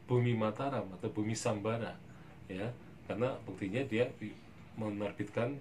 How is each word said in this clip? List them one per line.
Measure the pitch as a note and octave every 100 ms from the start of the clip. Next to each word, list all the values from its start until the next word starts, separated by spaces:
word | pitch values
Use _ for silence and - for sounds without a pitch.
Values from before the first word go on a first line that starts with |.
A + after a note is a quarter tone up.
| -
bumi | B2 A#2+ A2+
Mataram | G#2+ G#2+ C#3 B2 G2 F#2
atau | A2+
bumi | G#2+ G#2+
Sambara, | A2 A#2+ G#2 G2 A2+ G#2+ - - - - - -
ya, | F#2 A2+ - - - -
karena | G2 B2+ A#2+ -
buktinya | F#2 F#2+ A#2 C#3
dia | A2 B2 - G#2 - - - - -
menerbitkan | G#2+ G2+ G2+ - G#2 A2 A#2+ C#3